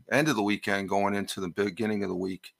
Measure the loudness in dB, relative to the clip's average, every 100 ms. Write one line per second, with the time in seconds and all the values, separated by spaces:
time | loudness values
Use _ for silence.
0 | 0 2 4 2 2 0 0 -2 0 2
1 | 2 0 -2 -4 -6 -2 -2 0 -2 0
2 | -2 -2 -4 -6 -12 _